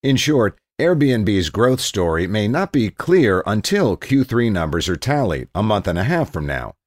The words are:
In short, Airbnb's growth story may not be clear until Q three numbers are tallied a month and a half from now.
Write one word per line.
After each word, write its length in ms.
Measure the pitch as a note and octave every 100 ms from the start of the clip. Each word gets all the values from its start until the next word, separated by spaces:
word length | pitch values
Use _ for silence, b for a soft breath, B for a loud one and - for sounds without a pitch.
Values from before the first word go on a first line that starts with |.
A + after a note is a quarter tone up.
In 140 | C3+ C3+
short, 400 | C#3+ D3 G#2+ - _ _
Airbnb's 680 | D#3+ E3+ C#3+ B2 G2+ G2 D#2
growth 300 | G2+ B2 B2+
story 480 | - G2+ E2+ D#2+ F2
may 180 | G#2+ G#2
not 240 | C#3 F#3+
be 180 | C#3+ A2
clear 520 | - - F3+ B2 F#2
until 520 | - G#2+ - G3+ D3+ F#2
Q 260 | - C3+
three 260 | C3 A#2 A#2
numbers 400 | F#2+ D#2+ E2 D#2+
are 80 | E2+
tallied 520 | - D3 A#2+ D2 B1+ -
a 60 |
month 260 | G#2+ G#2 F#2+
and 100 | E2+
a 60 |
half 280 | G#2 E3+ -
from 140 | - D2
now. 280 | F#2+ A#2 -